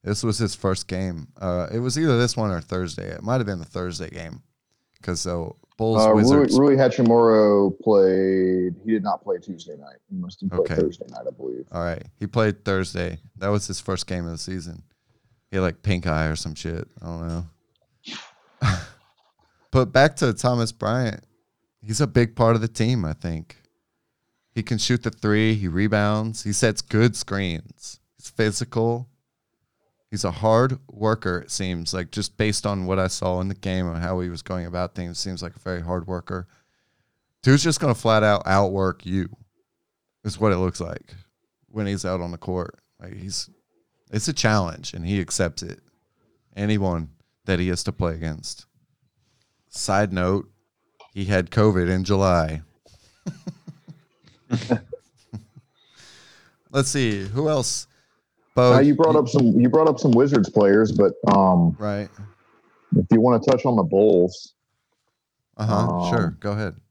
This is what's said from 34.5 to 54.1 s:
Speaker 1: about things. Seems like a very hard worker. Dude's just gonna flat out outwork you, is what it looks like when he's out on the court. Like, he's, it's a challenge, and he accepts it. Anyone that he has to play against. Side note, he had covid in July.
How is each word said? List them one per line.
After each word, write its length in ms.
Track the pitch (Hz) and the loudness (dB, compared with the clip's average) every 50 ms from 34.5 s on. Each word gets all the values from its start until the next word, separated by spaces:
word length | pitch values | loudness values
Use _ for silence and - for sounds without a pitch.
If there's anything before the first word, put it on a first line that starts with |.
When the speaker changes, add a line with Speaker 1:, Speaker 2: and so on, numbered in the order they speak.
| 92 90 85 | -10 -8 -8
Speaker 1:
about 300 | 85 87 87 90 87 _ | -8 -6 -6 -6 -6 _
things. 240 | - 90 87 82 - | -10 -10 -10 -8 -10
Seems 240 | - 98 92 82 | -8 -8 -8 -10
like 120 | 87 85 - | -12 -14 -16
a 40 | - | -14
very 220 | _ 92 92 87 | _ -8 -8 -8
hard 240 | 82 87 90 90 82 | -6 -6 -6 -6 -6
worker. 420 | 98 92 87 - - 95 90 90 _ _ _ _ _ _ _ _ _ _ _ _ _ _ _ _ _ _ _ | -6 -10 -10 -8 -10 -10 -10 -12 _ _ _ _ _ _ _ _ _ _ _ _ _ _ _ _ _ _ _
Dude's 200 | - 131 135 143 147 | 4 4 4 4 4
just 160 | 165 151 - | 0 -2 0
gonna 140 | 170 139 117 | 0 0 0
flat 280 | - - 113 110 107 | 0 2 2 4 4
out 200 | 107 107 104 98 - | 4 4 2 2 2
outwork 580 | - 95 98 101 92 95 98 95 92 87 _ - | 2 2 2 2 2 0 0 -2 -2 -2 _ -8
you, 240 | - 95 98 87 90 - _ - _ _ _ _ _ _ _ _ _ _ _ _ _ _ _ _ | -6 -4 -4 -4 -6 -10 _ -20 _ _ _ _ _ _ _ _ _ _ _ _ _ _ _ _
is 160 | 107 98 - | -10 -4 0
what 120 | 107 107 | 0 2
it 40 | 95 90 | 2 2
looks 220 | 92 90 85 - | 0 -2 -2 -6
like 340 | 87 82 82 - _ _ - 92 - _ _ _ _ _ _ _ _ _ | -10 -10 -10 -14 _ _ -20 -20 -20 _ _ _ _ _ _ _ _ _
when 180 | - 107 104 | -8 -6 -4
he's 180 | 98 101 92 - | -4 -4 -4 -4
out 140 | 92 92 90 | -4 -4 -4
on 100 | 87 87 | -6 -8
the 80 | 87 82 | -10 -10
court. 400 | - - 92 90 85 - - _ _ _ _ _ | -8 -6 -6 -6 -6 -8 -12 _ _ _ _ _
Like, 160 | - 92 - | -20 -18 -16
he's, 360 | 98 92 98 92 - - _ _ _ _ _ _ _ _ _ _ _ _ _ | -14 -12 -10 -10 -10 -10 _ _ _ _ _ _ _ _ _ _ _ _ _
it's 160 | - 107 - - | -6 -4 -4 -4
a 40 | |
challenge, 600 | 147 - - 113 107 104 92 85 80 78 - - - | -4 -2 0 2 2 2 0 -2 -6 -10 -14 -14 -12
and 100 | 85 85 | -8 -6
he 160 | 87 101 98 | -4 -2 -2
accepts 420 | 87 - - - 92 82 - - | -4 -4 -2 -2 -2 -2 -2 -8
it. 180 | - 87 - _ _ _ _ _ _ _ _ _ _ _ _ _ _ _ _ | -12 -12 -16 _ _ _ _ _ _ _ _ _ _ _ _ _ _ _ _
Anyone 540 | 95 104 104 107 104 98 92 87 82 80 71 _ _ _ _ _ _ _ | -4 -2 0 0 0 0 -2 -2 -2 -6 -8 _ _ _ _ _ _ _
that 140 | - 95 87 | -4 -2 -2
he 100 | 90 92 | 0 -2
has 160 | 90 87 - | -4 -4 -6
to 80 | - | -8
play 220 | - - 95 85 80 | -4 -4 -4 -4 -4
against. 500 | 80 82 80 78 - - - - - - _ _ _ _ _ _ _ _ _ _ _ _ _ _ _ _ _ _ _ _ _ | -6 -8 -8 -8 -8 -12 -14 -16 -16 -18 _ _ _ _ _ _ _ _ _ _ _ _ _ _ _ _ _ _ _ _ _
Side 440 | - - - - 98 98 104 98 95 | -12 -10 -2 0 2 2 2 0 0
note, 340 | 90 90 90 98 101 - _ _ _ _ _ _ _ _ _ _ _ - _ | -2 0 0 0 -2 -2 _ _ _ _ _ _ _ _ _ _ _ -20 _
he 140 | _ 98 98 | _ -8 -2
had 240 | 95 104 92 87 - | 0 0 0 0 0
covid 400 | - 117 107 107 98 92 87 87 | 0 4 4 4 4 4 2 2
in 140 | 92 92 92 | 0 0 0
July. 580 | 95 104 95 98 95 90 85 80 78 78 76 78 _ _ _ _ _ _ _ _ _ _ _ _ 185 - - _ - - _ _ - - _ _ - - _ _ _ | 0 2 2 4 4 4 4 2 0 -4 -8 -10 _ _ _ _ _ _ _ _ _ _ _ _ -14 -14 -12 _ -16 -16 _ _ -20 -20 _ _ -20 -20 _ _ _